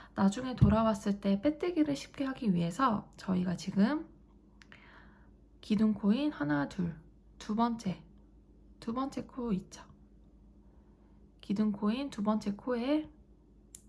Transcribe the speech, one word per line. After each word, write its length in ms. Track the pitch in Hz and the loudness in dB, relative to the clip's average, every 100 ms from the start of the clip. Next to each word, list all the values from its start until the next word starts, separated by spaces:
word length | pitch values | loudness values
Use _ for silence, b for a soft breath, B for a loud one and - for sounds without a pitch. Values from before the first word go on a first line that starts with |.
| B | B
나중에 420 | - 196 226 254 247 | 2 2 2 -4 4
돌아왔을 640 | 208 214 226 208 208 202 | 6 6 4 2 -2 -2
때 200 | 202 196 | 0 2
빼뜨기를 540 | 294 302 349 349 294 | 2 0 0 0 0
쉽게 300 | 277 - - | -2 -6 -6
하기 300 | 269 262 226 | -6 -2 0
위해서 540 | 175 170 175 170 214 - - | 2 0 2 2 2 -4 -10
저희가 400 | - 185 185 170 | -2 0 0 -4
지금 500 | - 190 220 311 320 - - - - - - B B B B B B - - - | -2 2 2 2 -4 -16 -20 -20 -20 -20 -20 B B B B B B -20 -20 -14
기둥코인 720 | - 208 220 208 202 240 302 | -2 2 2 2 2 2 2
하나, 360 | 294 294 294 277 | 0 0 0 0
둘, 280 | - 170 - - - - - | -2 -4 -6 -14 -20 -20 -14
두 160 | - | -6
번째, 480 | 214 240 226 190 170 - - - - - - - - | 0 0 0 -6 -8 -10 -20 -20 -20 -20 -20 -20 -14
두 120 | - | -8
번째 320 | 240 269 262 | -6 -4 -6
코 280 | - - 240 | -10 -8 -4
있죠? 300 | 185 - - - - - - - - - - - b b b b b b - | -4 -4 -14 -20 -20 -20 -20 -20 -20 -20 -20 -20 b b b b b b -14
기둥코인 680 | - 202 214 202 208 240 277 | -4 0 0 0 0 -2 -4
두 120 | 247 | -4
번째 300 | 208 214 208 | -2 0 -2
코에 560 | 202 - 240 247 302 311 - - - - - - - | -6 -4 -2 0 0 -2 -10 -20 -20 -20 -20 -20 -20